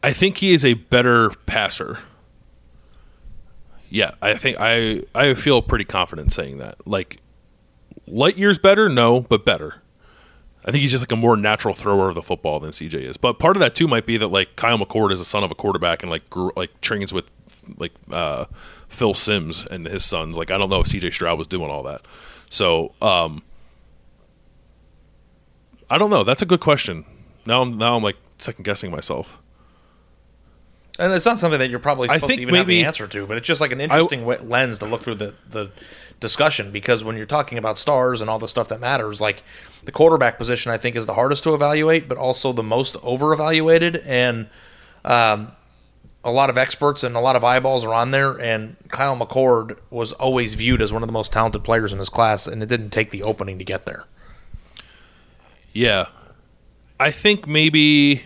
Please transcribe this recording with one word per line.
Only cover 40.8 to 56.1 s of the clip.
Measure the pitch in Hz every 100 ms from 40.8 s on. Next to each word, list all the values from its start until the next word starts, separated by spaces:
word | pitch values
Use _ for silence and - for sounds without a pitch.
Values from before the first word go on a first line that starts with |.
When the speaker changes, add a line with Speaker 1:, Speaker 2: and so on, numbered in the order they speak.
| 123
Speaker 2:
is | 117 110
the |
hardest | 104 127 143
to | 160
evaluate, | 151 147 151 156 165 160
but | 123
also | 127 123 135
the | 120
most | 110 117 131 -
over-evaluated, | - 127 151 151 156 160 160 165 170 165 151
and, | 127 123 117 107 - - - - _
um, | - 120 117 107 110 - _ _ _ _ - _
a | 120
lot | 123 135
of | 123
experts | 127 - 147 139
and | 127 120
a |
lot | 123
of | 127
eyeballs | 117 127 131 131
are | 113
on | 113 120
there, | 135 139 127
and | 120 110 110 - -
Kyle | - 139 127
McCord | 117 131 131 117 113 107 -
was | 120 117
always | - 131 127 117
viewed | 110 117 117
as | 110
one | 110
of | 113
the |
most | 113 104
talented | 110 113 107
players | - 113 107
in | 98
his | 95
class, | - 113 104 -
and | 110
it | 110
didn't | 120 110
take | 110 110
the | 104
opening | 104 110 98 95
to |
get | 92 95
there. | - - - _ - - - - - - - - _ _ _ _ _ _ _
Speaker 1:
Yeah. | 104 120 101 85